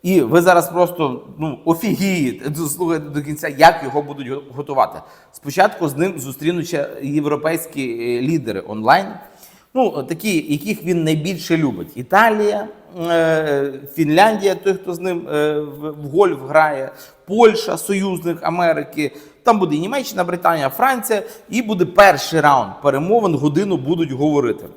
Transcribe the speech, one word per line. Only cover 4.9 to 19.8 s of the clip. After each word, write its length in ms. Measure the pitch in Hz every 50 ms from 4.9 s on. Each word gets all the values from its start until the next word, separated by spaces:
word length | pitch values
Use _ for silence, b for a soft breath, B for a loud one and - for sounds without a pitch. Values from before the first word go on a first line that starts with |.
| - 80 - B B B B B
Спочатку 560 | _ - _ 143 135 175 190 214 214 - 170
з 100 | 151 135
ним 220 | 135 170 190 185 156
зустрінуться 680 | 123 135 131 - 151 160 175 175 175 175 175 147 143 - - -
європейські, 800 | 143 135 147 151 147 147 147 143 151 160 165 160 165 - - 139
е, 400 | 135 123 117 117 117 120 120 120
лідери 420 | 131 139 165 160 127 113 101 95 82
онлайн, 380 | 80 107 107 107 117 147 185 196 196 214 - B B B B B B B B B B _
ну, 300 | 254 254 196 - 151 131
такі, 420 | - 165 160 - 220 - 160 151 165
яких 340 | 147 147 143 208 208 - -
він 200 | 170 180 170 160
найбільше 540 | 156 156 151 151 185 190 165 - - 170
любить. 300 | 165 156 135 110 90 85 - -
Італія, 720 | - 127 - - 196 226 233 214 214 214 208 208 208 - 214 - - - - 170 180 165 170
е, 640 | 170 165 165 160 160 156 156 151 143 139 139 143 135 135 139 143 -
Фінляндія, 600 | 165 160 147 151 170 202 220 220 208 196 196 185
той, 180 | 180 - 196 190
хто 200 | 185 190 185 175
з 60 | 165
ним, 280 | 180 185 180 170 165 - 151
е, 260 | 151 151 151 151 147
в, 320 | 151 147 139 147 147 156
в 180 | 147 151 151 139
гольф 300 | 135 175 202 180 160 135 135
грає, 440 | 131 143 156 156 151 147 135 135 131 B B B B B B _
Польща, 500 | - 190 220 240 220 214 214 - - 165
союзник 600 | 165 - - 202 196 196 196 185 160 160 175 170 165
Америки, 680 | - 165 165 175 175 170 160 151 147 - - 151 151 139 B B B B B B _
там 160 | 247 226 208
буде 160 | 185 170 147
і 40 |
Німеччина, 440 | 151